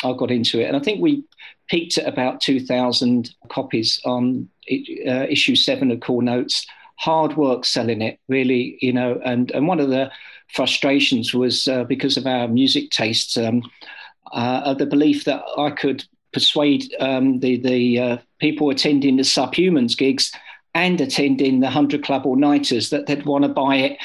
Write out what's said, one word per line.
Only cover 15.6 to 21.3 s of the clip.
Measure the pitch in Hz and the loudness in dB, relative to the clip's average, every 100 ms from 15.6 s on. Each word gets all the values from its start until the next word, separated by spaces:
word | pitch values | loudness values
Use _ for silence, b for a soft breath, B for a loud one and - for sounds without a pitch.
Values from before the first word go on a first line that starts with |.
| 147 | -4
could | - 139 - - _ _ | -2 -2 -2 -8 _ _
persuade, | 131 - 156 147 135 - - | -2 0 4 4 2 0 -4
um, | 135 131 135 127 | -2 2 2 2
the, | 127 123 | 0 0
the, | 127 127 123 120 | 2 2 2 2
uh, | 123 120 - - | 0 -2 -8 -2
people | 147 156 147 | -2 2 0
attending | 131 156 143 139 131 | 2 2 2 4 2
the | |
Subhumans | 131 - 127 - 185 151 117 - | 2 0 0 2 2 4 2 2
gigs | 135 135 - B B B _ | 0 2 -2 B B B _
and | 165 180 175 | 0 2 2
attending | 135 - 143 | 0 0 2